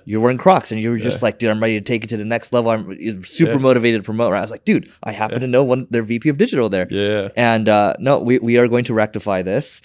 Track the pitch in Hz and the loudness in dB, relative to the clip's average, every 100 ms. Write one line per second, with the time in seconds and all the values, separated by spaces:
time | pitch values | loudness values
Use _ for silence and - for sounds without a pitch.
0 | - 107 120 127 190 185 - 110 110 117 | -6 0 2 4 4 4 2 -4 -2 -2
1 | 113 - 117 - 113 107 113 107 98 117 | -2 -2 -2 0 -2 0 0 0 -2 -4
2 | 107 110 104 117 - 123 117 110 95 95 | -4 -6 -4 -4 0 0 2 0 -4 -10
3 | 107 95 90 - 165 127 131 123 117 113 | -8 -8 -8 0 2 4 4 4 4 0
4 | 98 110 117 98 107 113 - 160 - _ | -2 -2 0 0 -4 -6 -2 -2 -2 _
5 | - 104 107 120 127 123 135 131 127 117 | -12 -6 -4 -4 0 2 2 0 -2 -4
6 | 110 117 151 143 226 143 113 95 90 98 | -2 -2 -2 0 0 0 0 0 -2 -2
7 | 101 107 98 - 120 113 107 104 101 - | -2 -2 -2 0 2 2 4 4 2 0
8 | 131 143 120 127 117 120 120 120 123 110 | 0 0 2 0 2 4 4 2 0 -2
9 | 107 107 104 95 92 110 147 - | -2 -4 -4 -2 -2 -4 -6 -12